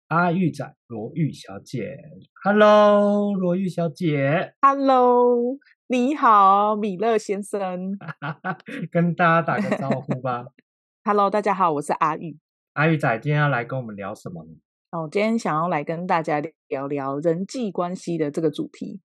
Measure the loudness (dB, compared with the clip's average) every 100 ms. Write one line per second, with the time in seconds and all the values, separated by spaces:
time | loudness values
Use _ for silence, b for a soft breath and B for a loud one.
0 | _ 0 2 2 0 -2 -10 -14 _ -10
1 | -8 -4 -4 -4 -14 -16 -10 -10 -8 -12
2 | -18 -20 -20 _ 0 6 8 8 8 6
3 | 4 2 0 -2 0 0 -2 -2 -4 -2
4 | -2 0 0 0 -4 _ 2 4 4 4
5 | 4 4 4 2 -2 -6 b _ -4 0
6 | 0 2 4 6 6 4 2 0 -2 -2
7 | 0 0 -2 -6 -6 -6 -6 -6 -8 -8
8 | -12 -10 -10 -8 -8 -8 -10 -12 -2 0
9 | 0 2 2 4 2 -2 -2 -2 -2 -4
10 | -4 -6 -4 -6 -10 _ _ _ _ _
11 | -2 0 2 0 -2 0 0 0 -4 -2
12 | -2 -2 -10 -14 _ _ _ 0 2 2
13 | 0 -2 0 0 2 0 -4 -8 -8 -10
14 | -10 -10 -14 -16 -18 -20 _ _ _ -8
15 | -4 -2 0 0 0 -2 0 -2 -2 -6
16 | -2 -2 0 -2 -4 -12 _ -6 -4 -4
17 | -4 -2 0 0 -4 -6 -6 -4 -6 -6
18 | -6 -4 -2 -2 -2 -4 -10 -10 -14 -14